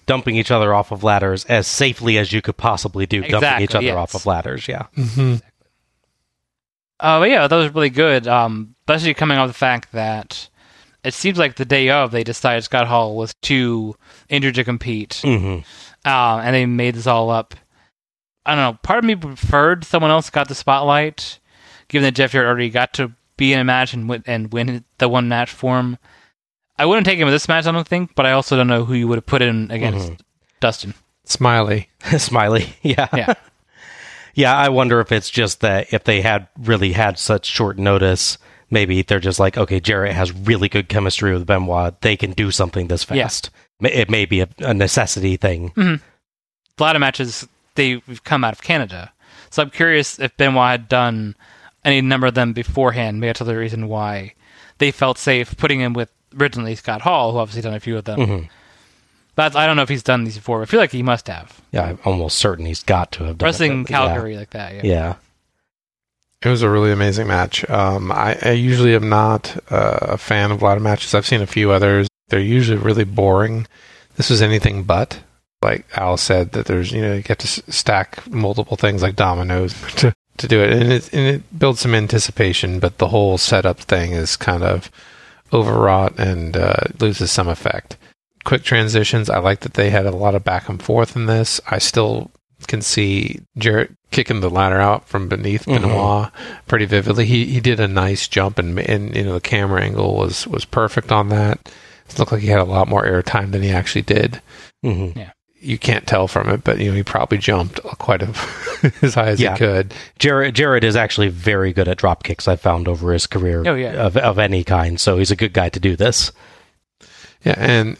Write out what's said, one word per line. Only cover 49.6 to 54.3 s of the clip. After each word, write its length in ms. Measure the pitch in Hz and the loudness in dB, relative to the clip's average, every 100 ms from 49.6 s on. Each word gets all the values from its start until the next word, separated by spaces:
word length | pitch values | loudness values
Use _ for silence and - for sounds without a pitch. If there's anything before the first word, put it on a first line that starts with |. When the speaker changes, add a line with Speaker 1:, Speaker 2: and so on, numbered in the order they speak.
Speaker 2:
I'm 80 | 147 | -4
curious 480 | - 165 151 139 - | 0 2 2 0 -4
if 180 | 135 - | -6 0
Benoit 320 | 139 131 123 | 2 4 2
had 180 | 123 113 | 0 0
done 480 | 127 123 110 107 104 _ - - _ | 0 0 -2 -6 -10 _ -20 -20 _
any 180 | 143 139 | 0 0
number 260 | 131 131 127 | 2 0 0
of 80 | 123 | 0
them 180 | 120 | -2
beforehand. 680 | 113 117 - 127 120 113 107 | -2 -6 0 0 0 -4 -4
Maybe 100 | 117 | -4
that's 100 | 117 | -4
the 180 | 117 113 | -4 -4
reason 300 | 113 113 107 | -6 -6 -6
why 480 | 107 104 101 98 | -6 -6 -8 -12